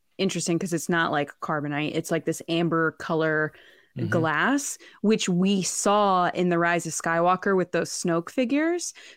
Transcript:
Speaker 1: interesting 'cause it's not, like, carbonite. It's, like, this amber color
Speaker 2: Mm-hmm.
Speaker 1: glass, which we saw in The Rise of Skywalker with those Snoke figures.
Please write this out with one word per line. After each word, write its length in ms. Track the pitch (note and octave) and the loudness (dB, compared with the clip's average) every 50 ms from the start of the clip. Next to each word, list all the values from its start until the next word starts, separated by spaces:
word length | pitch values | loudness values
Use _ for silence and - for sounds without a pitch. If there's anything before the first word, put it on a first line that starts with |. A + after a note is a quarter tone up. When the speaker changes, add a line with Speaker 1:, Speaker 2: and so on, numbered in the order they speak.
| _ _ _ - | _ _ _ -4
Speaker 1:
interesting 400 | F#3+ F#3+ - F3 D#3+ - E3+ D#3+ | -2 -2 -2 -2 -2 0 0 0
'cause 160 | - F3+ E3+ | 0 -2 -4
it's 160 | D#3+ - - | -4 -2 0
not, 220 | F3+ E3 E3 - | 0 0 0 0
like, 200 | - D3 C#3+ C#3 - _ | 0 -2 -2 -4 -6 _
carbonite. 520 | - - E3 D3+ C#3+ D3 D3 C#3+ D3+ D3+ - | -6 -4 -4 -4 -4 -4 -4 -2 -4 -2 -2
It's, 160 | D#3+ D#3+ - | -4 -4 -2
like, 140 | E3+ E3 - | -4 -2 -2
this 160 | - D#3+ - - - | -4 -6 -6 -6 -4
amber 420 | E3 E3 E3+ E3 D#3+ E3 E3 D#3 D3+ | -2 0 0 2 2 2 0 0 -2
color 600 | - - - E3+ D#3 D#3+ D#3+ D#3 D#3 D#3 D3+ - - - - - - _ _ _ C3 | -4 -6 -4 -2 0 0 0 0 0 -2 -2 -6 -12 -20 -20 -20 -20 _ _ _ -6
Speaker 2:
Mm-hmm. 100 | - E3 | -4 -2
Speaker 1:
glass, 680 | - F3 D#3+ D#3+ D3+ D3+ E3+ A#3 C#4+ C#4+ C#4 - - - - - - - | 0 0 2 2 2 2 2 2 2 0 -2 -4 -8 -12 -16 -20 -10 -2
which 260 | - G3+ A3+ G#3+ - - | 0 2 2 2 2 0
we 340 | F3+ F3 F#3 G3 G3+ F#3+ F3 | 0 2 2 2 2 0 0
saw 680 | - - - - G#3 G3+ G#3 G#3 G3+ F#3+ F3+ F3 E3 - | -2 -4 -2 2 2 4 4 4 4 4 2 2 0 0
in 140 | - F3+ F3+ | 0 0 2
The 100 | F3 E3+ | 2 2
Rise 280 | E3+ E3+ F3 F3 - D#3+ | 2 2 2 0 -2 -4
of 60 | D3+ | -6
Skywalker 640 | - - E3+ E3 E3 E3+ F3 F#3 F3+ - G#3 G3 F#3 | -4 -2 -2 0 2 4 2 2 2 2 2 2 2
with 160 | F3+ F3 - | 0 0 -2
those 160 | E3+ E3 - | -2 -2 -2
Snoke 380 | - - - F3+ E3 E3+ E3+ - | -6 -4 -2 0 0 0 -2 -2
figures. 640 | - - B3+ A#3 C4+ C#4+ D#4 E4 F4 F4 - - - - - - - | -2 -2 0 0 0 0 0 0 -2 -2 -4 -8 -12 -14 -18 -20 -20